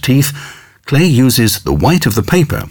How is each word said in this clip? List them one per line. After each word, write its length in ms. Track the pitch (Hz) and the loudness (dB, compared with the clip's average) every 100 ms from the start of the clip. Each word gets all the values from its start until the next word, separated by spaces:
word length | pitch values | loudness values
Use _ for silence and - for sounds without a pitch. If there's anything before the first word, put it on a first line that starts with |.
teeth, 300 | - 135 139 - - - - _ - | 0 0 0 -6 -16 -20 -20 _ -2
Klee 220 | 143 180 | 0 2
uses 540 | 123 131 120 110 - | 4 2 2 0 -2
the 100 | - | -4
white 320 | 73 98 180 | 0 2 2
of 120 | - 110 | 0 -2
the 80 | |
paper 400 | 98 180 156 - - | 0 0 0 -4 -8